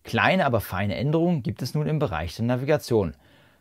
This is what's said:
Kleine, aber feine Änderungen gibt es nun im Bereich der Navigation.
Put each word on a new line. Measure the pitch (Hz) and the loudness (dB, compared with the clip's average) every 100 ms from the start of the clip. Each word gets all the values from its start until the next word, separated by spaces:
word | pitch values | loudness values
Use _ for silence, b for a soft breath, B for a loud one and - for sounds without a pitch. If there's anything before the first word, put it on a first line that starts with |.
Kleine, | - 113 110 185 143 | -4 2 4 4 2
aber | 113 | 0
feine | - 95 101 67 | -2 -4 -2 -2
Änderungen | 139 160 170 160 | 0 2 2 0
gibt | - - | -2 -6
es | 127 151 | -4 -2
nun | 147 | -2
im | 156 | 0
Bereich | 135 78 80 - | -2 -2 -6 -4
der | 117 | -2
Navigation. | 123 135 151 - 113 85 b b b b b | 0 0 0 2 2 2 b b b b b